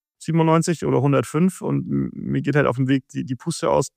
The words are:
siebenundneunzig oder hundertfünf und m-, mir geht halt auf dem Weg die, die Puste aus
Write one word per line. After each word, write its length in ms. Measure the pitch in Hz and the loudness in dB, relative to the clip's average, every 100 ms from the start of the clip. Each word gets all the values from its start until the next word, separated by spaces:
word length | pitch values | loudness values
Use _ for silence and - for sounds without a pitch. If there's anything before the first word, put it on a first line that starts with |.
| _ _ | _ _
siebenundneunzig 640 | - 165 160 165 165 160 147 | -2 0 4 2 2 -2 0
oder 160 | 135 | 0
hundertfünf 600 | 143 135 123 156 185 - | 2 2 0 0 0 0
und 260 | - 139 - | -4 -4 -2
m-, 220 | 139 131 | -4 -4
mir 300 | - - 139 | -6 -6 -4
geht 120 | 139 143 | 0 2
halt 120 | 131 | 2
auf 80 | 123 | 2
dem 120 | 135 | 0
Weg 200 | 139 - | 0 -2
die, 180 | 135 127 | -8 -6
die 100 | 127 | -6
Puste 360 | - - 165 | -6 -4 0
aus 180 | 143 143 | 2 0